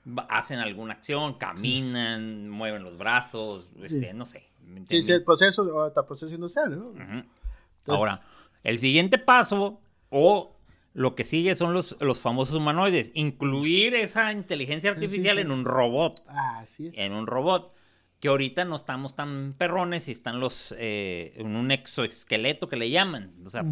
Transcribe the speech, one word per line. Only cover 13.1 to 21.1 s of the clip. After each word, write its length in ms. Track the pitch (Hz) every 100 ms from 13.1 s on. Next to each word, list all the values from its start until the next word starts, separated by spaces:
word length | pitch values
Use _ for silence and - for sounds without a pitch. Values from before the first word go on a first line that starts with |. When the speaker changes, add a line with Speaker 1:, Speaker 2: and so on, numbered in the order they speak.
Speaker 1:
Incluir 800 | 156 151 - 139 139 156 185 226
esa 380 | 240 208 220 214
inteligencia 600 | 208 185 151 135 151 196
Speaker 2:
Sí, 60 | 165
sí, 60 |
Speaker 1:
artificial 320 | 170 196 190 202
Speaker 2:
sí. 60 |
Speaker 1:
en 80 | 165
un 140 | 131
robot. 560 | 123 127 120 135 160 - -
Speaker 2:
Ah, 340 | 139 131 113
sí. 260 | 113 - 165
Speaker 1:
En 180 | 110 98
un 140 | 104 110
robot. 460 | 127 165 185 - - _ _ _ _
Que 60 | 143
ahorita 360 | 139 131 175
no 100 | 180
estamos 400 | 151 - 131 135
tan 400 | - 143 139 139 139
perrones 520 | 175 185 175 170 139
y 20 |
están 300 | 113 120 120
los, 340 | 127 - - 120
eh, 560 | 113 104 98